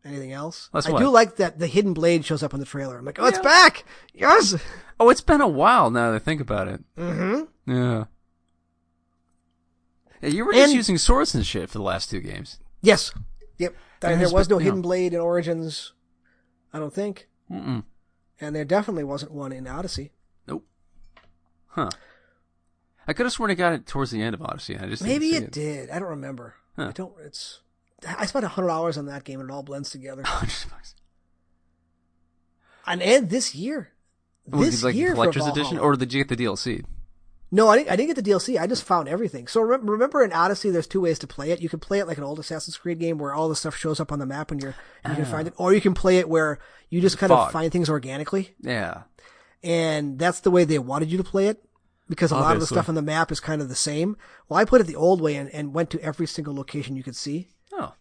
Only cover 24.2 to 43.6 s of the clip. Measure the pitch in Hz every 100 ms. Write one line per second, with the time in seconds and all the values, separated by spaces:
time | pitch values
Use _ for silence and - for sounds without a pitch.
24.2 | 113 95 80 - - 95 95 104 214 285
25.2 | 311 330 208 147 151 143 123 156 185 151
26.2 | 139 131 117 _ _ - 139 - 185 -
27.2 | 151 - - - _ _ _ _ - 180
28.2 | 202 - 202 - 180 160 170 151 143 139
29.2 | 135 135 131 139 139 139 139 135 131 135
30.2 | 135 - - - - - - _ _ _
31.2 | _ _ _ _ _ _ _ _ _ _
32.2 | _ _ _ _ _ _ - 175 180 262
33.2 | 196 233 - 139 220 302 170 _ _ _
34.2 | _ _ - 143 277 120 123 220 349 127
35.2 | 120 139 143 143 143 160 147 139 123 135
36.2 | 135 120 117 98 127 110 - - - -
37.2 | - - - 190 220 220 302 190 294 277
38.2 | 208 190 - 233 180 247 - 175 156 185
39.2 | 220 131 120 226 220 262 214 214 269 294
40.2 | 220 165 180 202 208 175 156 190 175 156
41.2 | - - 143 170 165 160 - 202 175 147
42.2 | 143 151 151 160 165 - 175 165 165 160
43.2 | 143 143 160 151